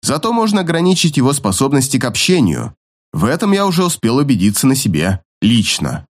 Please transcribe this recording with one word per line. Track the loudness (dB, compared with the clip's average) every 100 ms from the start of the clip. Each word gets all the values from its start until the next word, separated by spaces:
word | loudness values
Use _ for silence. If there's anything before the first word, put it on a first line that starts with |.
Зато | -2 -4 -2
можно | 0 0 0
ограничить | 0 0 2 2 0 2
его | 0
способности | 0 -2 0 2 2 0 -2
к | -2
общению. | -2 0 2 2 0 -6 -12 _ _ _
В | -2 -2
этом | 0 0
я | 2 2
уже | 0
успел | 0 0 0 0
убедиться | 2 2 2 2 2
на | 2
себе | 0 0 -2 -2 _ _
лично. | 0 2 0 -2 -4 -6 -12